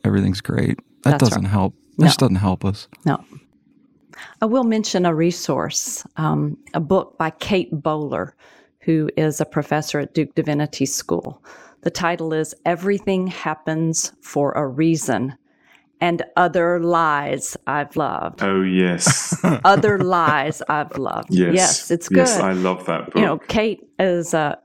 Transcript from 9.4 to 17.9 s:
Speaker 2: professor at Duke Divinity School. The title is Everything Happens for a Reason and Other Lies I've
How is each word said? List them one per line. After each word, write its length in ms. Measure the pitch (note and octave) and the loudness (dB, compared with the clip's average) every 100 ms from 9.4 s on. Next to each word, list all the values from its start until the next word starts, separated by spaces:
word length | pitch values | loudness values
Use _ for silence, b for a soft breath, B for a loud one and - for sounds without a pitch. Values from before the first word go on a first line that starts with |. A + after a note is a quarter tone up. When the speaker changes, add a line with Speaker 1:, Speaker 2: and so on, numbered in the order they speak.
| D3+ | -4
Speaker 2:
professor 540 | D#3 D3 D3 D3+ D3 | -4 -2 -2 -2 -4
at 140 | C#3 | -2
Duke 220 | E3 C#3+ - | -2 -2 -2
Divinity 500 | D#3 D3 D3 - C3+ | -2 -2 -2 -2 -4
School. 560 | - - E2+ - - B B B B | -4 -4 -4 -4 -16 B B B B
The 80 | - | -6
title 420 | - E3+ E3+ D#3+ | -2 -4 -2 -4
is 200 | D#3+ D#3 - E3+ | -4 -4 -4 -2
Everything 640 | E3+ F#3+ G3+ G3+ F#3+ F#3 | -2 -2 -2 0 -2 -2
Happens 840 | - D#3+ D#3 - D#3+ E3 D#3+ - _ | -6 -6 -6 -4 0 0 -2 -6 _
for 320 | - - C#3+ | -6 -2 0
a 140 | - C#3+ | 0 -2
Reason 680 | C3 D#3+ D#3+ - G#2+ C3 - b b b b b _ | 0 2 2 0 -2 -2 -8 b b b b b _
and 220 | F3 E3+ - - | -2 -2 -2 0
Other 420 | F3 F3+ E3+ F3 | 2 2 2 2
Lies 760 | E3+ E3+ D#3+ D3 C#3+ C#3+ - - - | 2 2 2 0 -2 -6 -8 -10 -4
I've 280 | C#3+ C#3+ | -4 -4